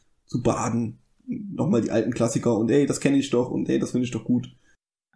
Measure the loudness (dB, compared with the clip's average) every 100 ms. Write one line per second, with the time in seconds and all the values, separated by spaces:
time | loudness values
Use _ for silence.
0 | _ _ _ -2 0 0 -2 -2 -4 -8
1 | _ _ -10 -10 -8 -4 0 2 2 0
2 | 0 0 0 0 0 2 4 4 2 0
3 | 2 2 2 0 0 -2 0 0 0 -2
4 | -2 -4 0 0 0 -14 _ _ _ _
5 | _